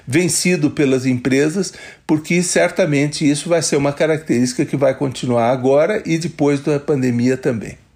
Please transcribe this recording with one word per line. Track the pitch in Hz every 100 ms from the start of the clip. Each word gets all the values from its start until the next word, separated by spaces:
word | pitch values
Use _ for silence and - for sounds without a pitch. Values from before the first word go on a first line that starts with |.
| -
vencido | 139 175 - 185 180 147
pelas | - 139 131 127
empresas, | 123 127 135 151 190 180 - - - -
porque | 156 156 175
certamente | 175 180 175 - 175 143 147 - 151
isso | 147 -
vai | 170
ser | - 151
uma | 143
característica | 139 156 156 - 120 123 -
que | 143 139
vai | 135
continuar | 127 139 123 127 120 117
agora | 131 127 139 180 214
e | 160 165
depois | 170 - 143 143
da | 156 143
pandemia | 151 147 127 120 123 127
também. | 151 113 - - _